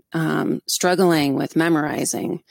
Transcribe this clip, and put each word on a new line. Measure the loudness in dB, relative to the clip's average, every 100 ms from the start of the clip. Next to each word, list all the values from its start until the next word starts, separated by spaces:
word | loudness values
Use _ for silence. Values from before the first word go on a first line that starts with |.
| _
um, | -4 -2 0 -2 -4 -4
struggling | -2 0 4 4 4 2 0
with | -2 0
memorizing, | 2 2 0 -4 -4 -4 -6 -6 _